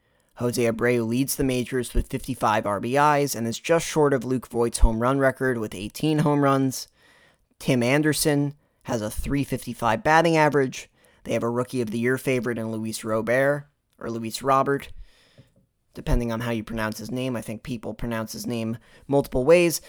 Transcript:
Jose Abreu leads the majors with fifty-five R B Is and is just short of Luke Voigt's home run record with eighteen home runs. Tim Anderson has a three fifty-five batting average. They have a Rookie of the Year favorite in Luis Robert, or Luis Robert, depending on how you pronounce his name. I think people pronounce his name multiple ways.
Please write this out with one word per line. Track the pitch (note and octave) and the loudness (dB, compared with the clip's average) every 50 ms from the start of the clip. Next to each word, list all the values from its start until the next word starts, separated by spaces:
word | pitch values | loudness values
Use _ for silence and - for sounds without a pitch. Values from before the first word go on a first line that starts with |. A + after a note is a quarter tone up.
| _ _ _ _ _ _ _ - | _ _ _ _ _ _ _ -6
Jose | A#2 B2 A#2 B2+ A#2+ | -4 -4 0 0 0
Abreu | A#2 A2 A2+ A#2 A#2+ B2 A#2+ A#2 | 0 0 0 0 2 2 2 0
leads | A2+ A#2 B2 C#3 C3+ - | 0 0 0 0 -2 -2
the | - C#3+ | -2 -2
majors | C3 B2+ B2+ A#2+ - - B2+ A#2+ - - | 0 0 -2 -2 -2 -2 -4 -4 0 -2
with | - - - | -2 -2 -2
fifty-five | - B2+ - - C3 - - A#2 G#2+ A2 - | -6 -8 -6 -6 -6 -2 0 2 2 2 0
R | G2+ G#2 G2 | 0 -2 -2
B | G#2 A#2 B2+ | -2 0 2
Is | C#3 C#3+ D3+ D3 C#3+ C#3+ C#3 - | 4 4 6 4 4 2 0 -2
and | A2 A#2 | -4 -4
is | A2+ A2+ - | -4 -4 -6
just | - - E3 E3 D#3+ | 0 2 2 2 2
short | - - D#3+ D3+ C#3+ C#3 | 0 0 2 4 4 2
of | C3 A2+ | 2 0
Luke | B2+ C3 B2+ - - | -2 -4 -4 -4 -4
Voigt's | - A#2 A#2 A#2+ A2+ - | 0 0 0 0 4 4
home | - A2+ A2+ A2 | 4 4 4 2
run | A#2 B2 C#3 C#3 | 0 0 2 2
record | C3+ C3+ B2+ - C3+ C3 B2 A#2 | 2 2 2 2 0 0 0 0
with | G#2+ G#2 - | -2 -6 -8
eighteen | F2 G2+ G#2+ - - - D#3 D#3 D3+ | -8 -10 -10 -8 -4 0 0 2 2
home | D3+ D3 D3 C#3+ C#3+ | 2 2 2 4 4
runs. | C#3 C3+ C3+ C3+ C3 B2 - - - _ _ _ _ _ _ _ _ _ _ _ _ _ _ | 4 4 2 2 0 -2 -4 -12 -14 _ _ _ _ _ _ _ _ _ _ _ _ _ _
Tim | - - C3+ B2 A#2 | 0 0 2 2 4
Anderson | A#2+ C3+ D3+ D#3 D#3 D3 - - D#3+ D3 C#3+ C#3+ C#3+ D3 - _ _ _ _ _ | 2 2 4 4 2 2 2 2 2 2 2 0 -2 -4 -10 _ _ _ _ _
has | - B2 A#2 | -6 -4 -4
a | G#2+ G#2+ | -4 -4
three | - - - A#2 C3+ C#3+ C3+ | -4 -6 -4 -2 -2 -2 -2
fifty-five | - C3 B2 - - A#2 - A#2+ A2+ A2 A2+ G#2+ | -2 -4 -6 -6 -10 -8 -4 -2 0 0 0 2
batting | D3 D#3 D#3+ E3 E3+ E3 | 4 4 4 4 4 4
average. | D#3 D3+ D3+ D3 D3 C3+ C3 - - - - _ _ _ _ _ _ _ | 4 4 4 4 2 0 0 -2 -10 -14 -18 _ _ _ _ _ _ _
They | - - | -6 -4
have | A#2 G2+ | -2 -2
a | A#2 | -2
Rookie | A#2+ B2 B2 - - B2+ | -2 -2 -4 -4 -4 -4
of | A#2+ A2 | -4 -2
the | G#2 A#2 | -2 -2
Year | A#2 B2 C3 B2+ | 0 0 0 0
favorite | - C#3+ C3 B2+ A2+ B2 A#2+ A#2 | 0 0 0 0 0 -2 -4 -4
in | A2+ A2 | -4 -6
Luis | A2+ A2 A2 A2 A2 - - | -6 -6 -6 -6 -8 -8 -4
Robert, | A2+ A2 A2+ A2 A2+ A#2+ C3 C3+ C#3+ C#3+ D3 C#3+ - _ _ _ _ _ _ | -2 -2 -2 0 2 2 2 4 2 0 -2 -4 -12 _ _ _ _ _ _
or | - A#2 | -10 -8
Luis | A#2 A#2 A2+ A2+ A2 - | -6 -6 -6 -6 -8 -4
Robert, | B2+ C3+ C3+ C3+ C3+ C3+ C#3 C#3 - - - - - - _ _ _ _ _ - - _ _ _ _ _ _ _ _ _ _ | 0 2 2 2 4 2 0 -2 -4 -10 -16 -18 -18 -20 _ _ _ _ _ -20 -20 _ _ _ _ _ _ _ _ _ _
depending | - - - C#3+ B2 A#2+ A#2 | -10 -2 0 0 2 2 0
on | A2+ A2+ | -4 -4
how | A#2+ A#2+ | -4 -4
you | A#2 A2+ G#2+ | -4 -4 -4
pronounce | - A#2 A2+ A2 A2 G#2+ G#2+ | -6 -4 -4 -4 -4 -4 -6
his | G#2+ G#2+ | -10 -8
name. | A#2+ B2+ B2+ C3 B2 A2+ | -6 -4 -4 -4 -4 -6
I | |
think | G#2+ - A2+ A2 - | -6 -8 -10 -12 -10
people | - B2 A2 - A2+ G#2+ | -10 -10 -8 -8 -10 -8
pronounce | - - A#2+ A2+ A2+ A2 G#2+ - | -6 -6 -4 -4 -4 -6 -6 -8
his | A2 G#2 | -10 -8
name | A#2+ B2 A#2 A2 A2+ A#2 A#2 - _ - - - - | -6 -6 -4 -4 -4 -6 -8 -10 _ -20 -20 -6 0
multiple | C3+ C#3+ C#3 - - C3 B2+ | 0 0 2 2 -2 0 6
ways. | C#3+ E3 F3+ F3 E3+ D#3 - - | 6 6 8 6 4 2 -2 -8